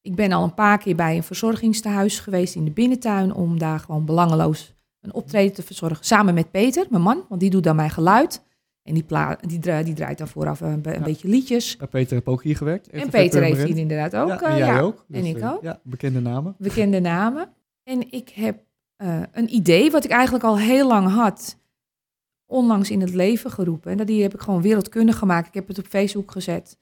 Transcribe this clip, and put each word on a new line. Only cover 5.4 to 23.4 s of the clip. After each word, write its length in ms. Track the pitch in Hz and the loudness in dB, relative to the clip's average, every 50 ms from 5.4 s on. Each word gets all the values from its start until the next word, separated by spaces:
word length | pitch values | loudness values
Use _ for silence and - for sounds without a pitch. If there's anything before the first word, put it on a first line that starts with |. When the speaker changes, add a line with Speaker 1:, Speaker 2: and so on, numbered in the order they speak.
| 196 202 196 | 2 2 0
Speaker 1:
te 80 | - 180 | -4 -14
verzorgen. 420 | - 185 - - 165 160 - - | -14 -12 -6 -6 -6 -6 -4 -2
Samen 300 | - 233 202 208 190 175 | 0 2 2 4 2 2
met 160 | 170 165 - | 2 0 -2
Peter, 360 | _ 190 208 262 247 339 381 - | _ 0 0 2 2 0 -2 0
mijn 120 | 247 185 170 | 0 0 2
man, 220 | 196 247 349 381 _ | 2 0 -2 -4 _
want 120 | 208 175 | -6 -2
die 100 | 180 196 | 0 2
doet 140 | 180 190 170 | 2 2 2
dan 120 | 165 160 | 2 2
mijn 140 | 156 156 151 | 2 0 -2
geluid. 520 | - - 160 175 196 233 294 359 - - _ _ _ _ _ _ _ _ _ | -2 0 2 4 4 4 2 2 -2 -10 _ _ _ _ _ _ _ _ _
En 120 | - 156 | -4 -4
die 80 | 160 156 | -4 -2
pla-, 360 | 160 160 151 147 143 156 - - | -2 -2 -2 -2 -2 -4 -6 -8
die 120 | 175 160 170 | -8 -8 -6
dra-, 240 | 156 175 165 151 160 | -4 -2 -2 -2 -2
die 120 | 165 160 | -4 -4
draait 240 | 151 156 135 151 - | -6 -6 -8 -8 -10
dan 100 | 156 151 | -10 -12
vooraf 320 | - 151 151 151 151 147 | -8 -6 -4 -4 -4 -4
een 200 | 165 160 151 151 147 | -4 -4 -4 -4 -4
be-, 80 | 156 160 | -6 -6
een 60 | 160 | -6
Speaker 2:
Ja. 60 | 156 | -4
Speaker 1:
beetje 240 | 151 156 151 - 185 | -4 -4 -4 -2 0
liedjes. 480 | 208 262 262 262 247 240 240 - - _ | 0 0 2 0 -2 -2 -2 -4 -10 _
Speaker 2:
Ja, 60 | - | -12
Peter 280 | - - 131 131 123 135 | -6 -2 -2 -2 0 -2
heeft 120 | 123 - | -4 -2
ook 160 | - 127 123 - | -2 -4 -2 -2
hier 140 | 151 151 | -4 -4
gewerkt. 320 | 143 147 147 165 196 _ - | -2 -2 -4 -4 -6 _ -12
Speaker 1:
En 120 | - 151 | -12 -8
Speaker 2:
F 20 | 285 | -8
F 40 | |
V 40 | 269 | 0
Speaker 1:
Peter 120 | - 226 185 | 4 4 4
heeft 100 | 175 - 143 139 139 135 | 4 4 2 2 2 2
Speaker 2:
Permanent. 120 | 135 143 160 | 0 0 0
Speaker 1:
hier 100 | 165 160 | -2 -2
inderdaad 360 | 160 156 156 151 151 165 190 | -2 -2 -2 -4 -4 -4 -2
ook, 120 | 214 262 349 | -2 -2 -2
Speaker 2:
Ja, 120 | 381 - | -2 -2
en 100 | 349 320 - | -2 0 0
Speaker 1:
eh, 60 | - | 2
Speaker 2:
jij 80 | - - - | 2 2 2
Speaker 1:
ja. 60 | - | 2
Speaker 2:
ook. 240 | 147 190 226 - _ _ 151 | 0 0 -2 -6 _ _ -6
Speaker 1:
En 100 | 190 180 | -4 -4
Speaker 2:
Dus, 80 | 165 | -4
Speaker 1:
ik 60 | 160 113 | -4 -4
Speaker 2:
eh, 140 | 202 240 - | -6 -6 -6
Speaker 1:
ook. 100 | 220 - | -6 -8
Speaker 2:
ja, 180 | 165 160 - _ | -10 -12 -12 _
bekende 380 | 131 123 123 - 139 127 127 | -14 -12 -6 -4 -4 -2 -2
namen. 340 | 123 120 120 131 147 185 196 _ | -2 -2 -4 -4 -6 -6 -10 _
Speaker 1:
Bekende 420 | 190 202 196 226 208 202 196 190 | -8 -4 -2 0 0 2 2 2
namen. 520 | 180 170 170 175 202 226 254 302 359 - _ _ _ _ _ _ _ | 0 0 0 0 0 -2 -2 -4 -8 -12 _ _ _ _ _ _ _
En 300 | - 262 247 247 - - | -6 -6 -6 -6 -6 -10
ik 160 | 254 240 - | -14 -14 -14
heb, 360 | - 208 214 220 214 - _ _ _ _ _ _ _ | -10 -6 -6 -6 -6 -6 _ _ _ _ _ _ _
eh, 260 | _ 202 180 170 160 - - _ | _ -6 -4 -4 -4 -6 -8 _
een 220 | - 233 226 240 | -4 -4 0 0
idee 360 | 240 175 - - 185 247 311 | 2 4 6 6 8 6 6
wat 140 | 294 311 - | 4 2 2
ik 60 | 254 | 4
eigenlijk 340 | - 240 254 254 240 247 240 | 2 4 4 4 2 2 2
al 140 | 226 214 202 | 2 2 2
heel 300 | 214 220 262 269 277 262 | 2 4 4 4 4 6
lang 200 | 233 208 190 185 | 4 4 4 4
had, 500 | 190 226 240 208 196 - - - - _ _ _ _ _ _ _ _ _ _ _ _ _ _ _ _ _ _ | 2 4 2 2 0 -2 -14 -16 -16 _ _ _ _ _ _ _ _ _ _ _ _ _ _ _ _ _ _
onlangs 440 | _ - 262 247 233 220 196 196 202 | _ 0 2 4 4 4 2 2 0
in 100 | 214 202 | 0 -2
het 140 | 190 180 180 | -2 0 0
leven 360 | 185 196 196 240 220 | 2 2 2 2 0